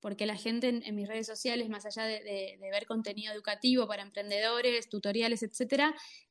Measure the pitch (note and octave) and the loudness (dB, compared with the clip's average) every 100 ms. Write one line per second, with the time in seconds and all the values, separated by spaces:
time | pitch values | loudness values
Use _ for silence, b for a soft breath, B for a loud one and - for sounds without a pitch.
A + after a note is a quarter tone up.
0 | G#3 G3+ G#3+ G#3 A3+ A#3 B3 A#3 A3+ G#3 | -6 -2 -2 -2 0 2 2 2 -2 -4
1 | G3+ A3 G#3+ A3 B3+ A#3+ A3+ G#3 G#3+ A3 | -2 -4 -4 -4 -2 0 -2 -4 -6 -4
2 | A3 G#3+ G#3 G3 F#3+ G3 G3 G3+ G#3 A3+ | -2 -4 -4 -6 -6 -8 -4 -4 -2 -2
3 | G#3+ G3+ G#3+ G#3+ G#3+ G3+ B3+ B3+ G#3+ G3+ | -2 -6 -6 -6 -4 2 4 4 4 -2
4 | G3+ G#3 G3+ G3+ A3 A#3+ B3 A#3+ - G#3 | -6 -6 -2 0 2 4 2 2 -2 -4
5 | G3+ G#3+ A3+ A3+ G#3+ - B3 C#4 D4 D4+ | 0 2 2 2 -2 -2 2 4 4 2
6 | B B B | B B B